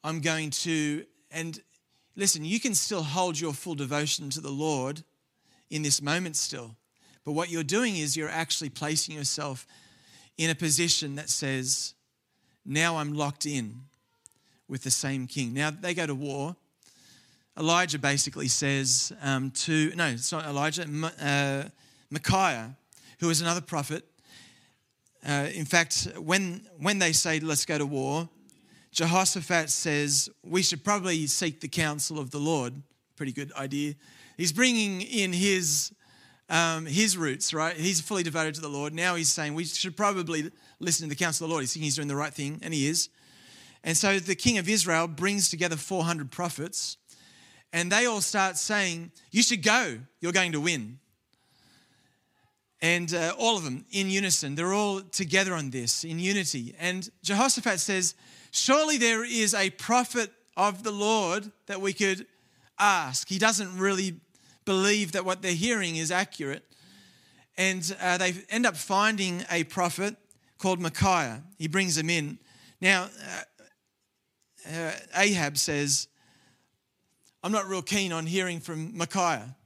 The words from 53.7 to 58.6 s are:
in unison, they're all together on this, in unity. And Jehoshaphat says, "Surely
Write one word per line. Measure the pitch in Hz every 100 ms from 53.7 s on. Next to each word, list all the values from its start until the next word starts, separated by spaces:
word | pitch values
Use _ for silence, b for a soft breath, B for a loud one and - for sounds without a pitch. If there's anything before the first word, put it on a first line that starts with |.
| 127 -
in | 202 190
unison, | 190 196 156 143
they're | 143 170
all | 196 208 196
together | 190 - 185 185 190 175
on | 139
this, | 127 117 -
in | 165 165
unity. | 185 202 170 139 117 -
And | 170 185 185 _
Jehoshaphat | - 202 262 254 226 190
says, | - 196 175 - B B B
"Surely | -